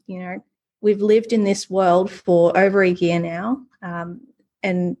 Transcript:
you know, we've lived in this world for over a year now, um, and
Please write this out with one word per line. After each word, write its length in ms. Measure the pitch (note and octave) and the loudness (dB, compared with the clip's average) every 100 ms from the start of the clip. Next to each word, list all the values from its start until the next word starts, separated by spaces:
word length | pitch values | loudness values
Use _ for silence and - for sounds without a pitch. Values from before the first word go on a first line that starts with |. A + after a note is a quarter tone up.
| - | -16
you 120 | F#3 | -14
know, 240 | F3+ F#3+ - _ _ _ | -14 -16 -18 _ _ _
we've 200 | G#3 G3+ | -2 0
lived 300 | G#3 A3 A3+ | 2 2 2
in 120 | A3+ | 0
this 260 | G3 G3 - | 0 -2 -4
world 420 | F#3 F#3 F3 F#3+ | 0 2 2 0
for 460 | - - F3 E3+ F3+ | -4 0 4 4 4
over 240 | G3 G3 | 2 4
a 80 | F#3 | 2
year 300 | F3 F3 E3+ | 2 0 0
now, 420 | E3+ E3+ G#3 C#4 C4 _ | -4 -6 -6 -6 -8 _
um, 400 | F#3 E3+ E3+ F3 - _ _ _ | -12 -10 -12 -14 -20 _ _ _
and 340 | G3 F3+ F3+ - | -4 -2 -2 -6